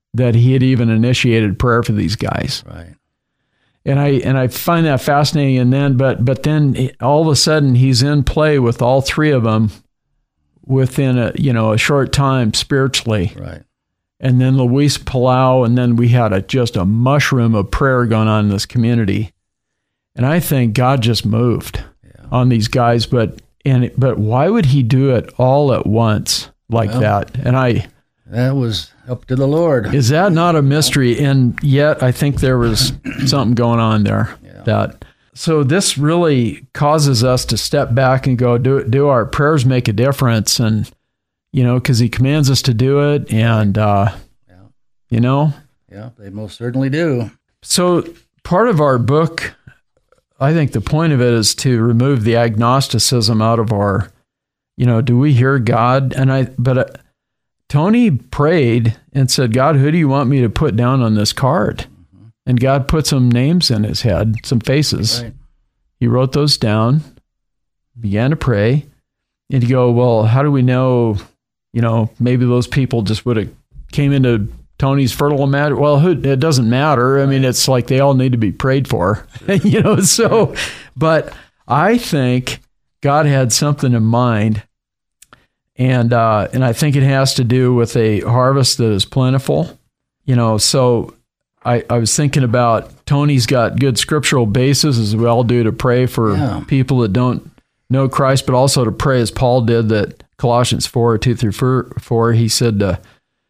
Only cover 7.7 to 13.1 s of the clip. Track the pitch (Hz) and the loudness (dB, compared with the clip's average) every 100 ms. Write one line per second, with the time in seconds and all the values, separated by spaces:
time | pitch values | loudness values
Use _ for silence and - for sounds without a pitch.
7.7 | 123 131 120 139 147 135 160 151 143 117 | 2 2 2 2 0 0 0 0 2 0
8.7 | 117 120 135 135 - 151 135 113 110 110 | 0 0 0 -2 -2 0 2 0 0 0
9.7 | - _ _ _ _ _ _ _ _ - | -4 _ _ _ _ _ _ _ _ -4
10.7 | 135 131 - 131 123 113 - 135 117 110 | 0 0 0 0 0 -2 -2 -2 0 0
11.7 | 110 - 143 123 - 135 131 120 - - | 0 0 0 0 0 0 0 -2 -2 -2
12.7 | 139 135 - 117 | -2 0 -4 -4